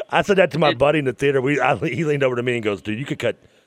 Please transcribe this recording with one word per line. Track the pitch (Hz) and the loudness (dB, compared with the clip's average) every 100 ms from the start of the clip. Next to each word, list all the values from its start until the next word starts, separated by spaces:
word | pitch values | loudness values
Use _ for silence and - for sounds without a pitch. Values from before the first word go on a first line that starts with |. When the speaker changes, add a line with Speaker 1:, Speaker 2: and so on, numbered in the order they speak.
| - | -4
Speaker 1:
I | 156 | -2
said | 185 190 | 2 2
that | 180 | 2
to | 151 | 2
my | 156 | 0
Speaker 2:
It | 120 | 2
Speaker 1:
buddy | 139 156 | 2 2
in | 131 | 0
the | |
theater. | 120 139 139 | 0 0 2
We, | 131 143 | 0 0
I, | 127 117 | 0 0
he | 165 123 | -2 -4
leaned | 156 147 | -2 0
over | 131 123 | 0 0
to | |
me | 123 120 | -2 -2
and | |
goes, | 107 101 | -2 -4
"Dude, | - 107 | -6 -8
you | 139 | -6
could | 151 | -4
cut, | 120 95 _ _ | -4 -6 _ _